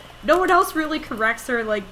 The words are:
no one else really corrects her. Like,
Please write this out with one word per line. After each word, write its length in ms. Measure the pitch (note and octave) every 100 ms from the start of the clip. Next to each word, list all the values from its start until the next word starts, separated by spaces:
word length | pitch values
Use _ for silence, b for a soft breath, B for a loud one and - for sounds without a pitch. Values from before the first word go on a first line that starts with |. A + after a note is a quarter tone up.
| B B
no 160 | G3+ E4+
one 120 | F#4
else 240 | F4+ F#4
really 240 | D#4 D#4 D#4
corrects 480 | D4+ G#3+ A3 A#3 -
her. 140 | A#3+
Like, 220 | A3 G#3+ G3